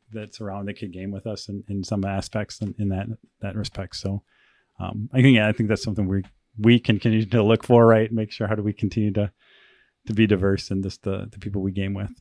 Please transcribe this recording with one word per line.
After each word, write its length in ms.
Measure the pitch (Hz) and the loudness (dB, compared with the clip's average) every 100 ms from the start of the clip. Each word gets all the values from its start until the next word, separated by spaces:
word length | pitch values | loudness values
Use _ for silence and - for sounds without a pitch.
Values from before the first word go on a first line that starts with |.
| _ | _
that's 280 | 107 104 - | -16 -14 -12
around 240 | 104 98 101 | -12 -10 -10
that 120 | 101 | -10
could 140 | 101 | -12
game 180 | 90 95 | -10 -10
with 160 | 98 110 | -10 -10
us 220 | 104 - | -12 -10
in, 140 | 101 - | -12 -8
in 160 | 98 | -8
some 220 | 90 104 98 | -6 -4 -4
aspects 560 | 98 - 107 101 - | -4 -6 -8 -8 -8
in, 120 | 104 - | -8 -4
in 100 | 101 | -4
that, 180 | 95 107 113 _ _ | -4 -6 -10 _ _
that 140 | 101 104 | -10 -8
respect? 420 | 98 101 92 - | -8 -10 -12 -8
So, 260 | 98 98 _ _ _ _ _ - | -6 -8 _ _ _ _ _ -12
um, 300 | 92 101 110 | -10 -8 -2
I 80 | 127 | 4
think, 140 | 135 117 | 6 6
yeah, 120 | 107 | 4
I 40 | |
think 180 | 104 107 | 0 0
that's 140 | 104 | 0
something 240 | 110 101 95 | -2 -4 -2
we, 160 | 95 - _ _ 107 | -2 -4 _ _ 2
we 220 | 110 120 | 6 6
can 200 | - 104 | 4 0
continue 260 | 117 110 101 | 2 2 2
to 180 | 117 | 2
look 200 | 104 110 | 4 4
for, 220 | - 120 113 | 6 8 8
right? 260 | 110 110 | 6 4
Make 200 | 113 110 | -2 -6
sure, 160 | - 107 | -6 -4
how 80 | 107 | -2
do 80 | |
we 100 | 104 | -4
continue 380 | 101 104 113 104 | -2 -4 0 0
to, 180 | 101 101 _ _ _ _ _ _ _ - | 0 -2 _ _ _ _ _ _ _ -6
to 80 | |
be 140 | 107 107 | 2 4
diverse 420 | 98 98 98 - | 4 2 0 -4
in 140 | 98 | -6
just 200 | 95 - | -6 -8
the, 240 | 101 98 101 | -6 -6 -8
the 80 | 98 | -12
people 220 | 107 101 | -8 -6
we 100 | 98 | -4
game 220 | 95 98 | -4 -6
with. 180 | 98 101 - | -6 -8 -12